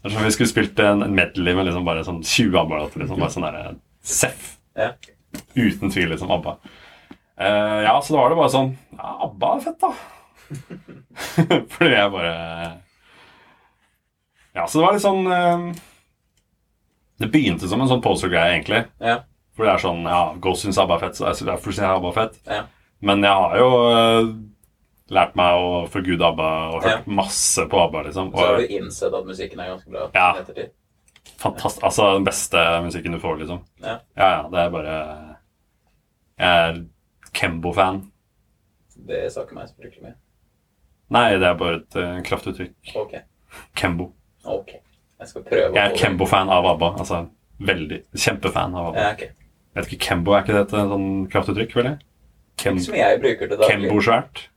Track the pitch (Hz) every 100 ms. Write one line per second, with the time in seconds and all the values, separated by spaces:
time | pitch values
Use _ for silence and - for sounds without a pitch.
0 | 104 110 107 - 113 127 101 - 104 101
1 | 98 95 87 - 87 90 92 87 87 80
2 | 80 87 82 - 113 90 80 76 73 82
3 | 76 92 82 90 78 78 - - _ _
4 | - - - - - - _ - - -
5 | - _ _ - - - 110 82 95 95
6 | 85 78 90 90 78 - - - - -
7 | _ - _ - 95 104 104 107 107 131
8 | - 151 127 165 139 135 135 131 _ -
9 | - - - 190 247 285 330 330 370 -
10 | - - _ _ _ 147 - 180 - -
11 | _ - - - 165 170 - - 170 113
12 | 101 95 85 82 82 82 85 85 _ _
13 | _ - - _ _ _ _ _ _ _
14 | _ _ _ _ _ 90 85 151 175 202
15 | 196 190 185 180 175 175 175 170 - _
16 | _ _ _ _ _ _ _ _ _ _
17 | _ _ 110 151 127 85 90 110 131 123
18 | 110 92 92 85 85 85 80 110 117 _
19 | 117 117 - _ _ - 107 90 95 85
20 | 82 87 82 85 92 90 101 95 92 82
21 | 92 - 95 87 - 90 104 104 95 95
22 | 90 107 110 - - 104 - _ _ _
23 | 101 101 101 98 87 87 127 123 120 117
24 | 113 113 113 110 107 _ _ _ _ _
25 | _ 98 85 - 87 87 90 87 85 101
26 | 92 85 85 80 80 80 80 82 95 92
27 | - 98 98 - - - 80 98 85 78
28 | 76 85 95 92 87 - 120 98 92 -
29 | 87 95 92 95 87 - 90 92 - 90
30 | 90 92 90 87 92 - - _ _ _
31 | _ _ - - 110 - - - - -
32 | 104 98 98 - - 87 82 85 85 85
33 | 85 82 85 78 78 87 - _ - 117
34 | _ - 95 82 76 90 87 85 78 80
35 | 76 78 78 78 _ _ _ _ _ _
36 | _ _ _ - 90 87 82 85 85 _
37 | _ _ - - 95 82 87 87 92 98
38 | 98 _ _ _ _ _ _ _ _ _
39 | - - - - - - - _ - _
40 | - - _ _ _ _ _ _ _ _
41 | _ 117 117 98 90 85 87 82 - 92
42 | 87 90 87 95 98 95 90 _ - 110
43 | - - _ _ _ - - - 92 85
44 | 90 _ _ _ - - - - _ _
45 | _ _ - - - 92 87 101 101 -
46 | 110 90 92 98 95 92 90 82 85 87
47 | 87 87 82 _ _ - - 87 78 -
48 | - - - 98 - 90 90 90 85 82
49 | 104 - - - _ _ _ 95 - 92
50 | - 90 85 101 95 104 101 104 101 101
51 | 98 98 95 101 98 98 113 123 123 147
52 | _ _ _ _ _ - 101 95 90 -
53 | 101 - 127 110 - 101 107 104 101 104
54 | 101 117 - - -